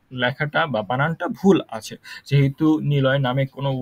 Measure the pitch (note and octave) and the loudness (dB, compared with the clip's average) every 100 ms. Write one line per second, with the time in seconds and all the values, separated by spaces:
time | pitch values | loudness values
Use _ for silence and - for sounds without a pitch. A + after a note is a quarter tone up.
0 | _ B2+ B2 C3+ D3 - D#3+ A2+ G2+ B2+ | _ -4 -2 -2 -4 -2 0 -2 -2 -2
1 | D3+ E3 F3+ - F#3+ F3 - A2 - A#2+ | -2 -2 -6 0 4 4 2 -10 -12 -16
2 | - - - C#3 C#3 C#3 D#3 D3+ C#3 C#3+ | -18 -18 -2 2 2 2 2 2 0 0
3 | C3+ C#3 B2+ C3 C3+ - C#3 C3 | 2 2 0 0 -2 -4 -4 -2